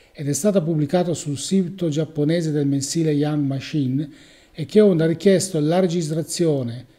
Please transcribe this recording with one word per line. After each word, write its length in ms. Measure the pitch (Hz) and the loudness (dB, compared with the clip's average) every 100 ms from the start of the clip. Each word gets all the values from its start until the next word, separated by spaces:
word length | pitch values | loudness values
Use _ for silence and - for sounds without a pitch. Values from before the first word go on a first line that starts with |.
| _ | _
ed 160 | - 143 | -8 -4
è 40 | |
stata 280 | 143 208 190 | 0 2 2
pubblicata 520 | 160 156 143 180 175 | 0 0 0 0 0
sul 260 | 156 147 139 | -2 -4 -6
sito 500 | - 196 175 - 170 | 0 0 0 -2 -2
giapponese 640 | 147 156 - 147 170 160 | -2 -2 0 0 0 0
del 160 | 147 139 | 0 0
mensile 420 | 139 135 165 160 | 0 -2 0 0
Young 340 | 147 147 151 | 2 0 0
Machine, 640 | 139 135 - 156 131 135 156 - - - _ | -2 -4 -4 -2 0 -2 -4 -12 -20 -20 _
è 120 | - | -12
che 160 | 139 214 | 0 4
Honda 220 | 208 170 | 4 4
ha 60 | 165 | 2
richiesto 500 | 165 202 185 - 156 | 2 4 2 2 -2
la 220 | 147 175 | 0 2
registrazione 1080 | 185 175 151 160 156 - 165 139 120 120 - | 0 -2 -2 -4 -6 -2 0 0 -2 -8 -16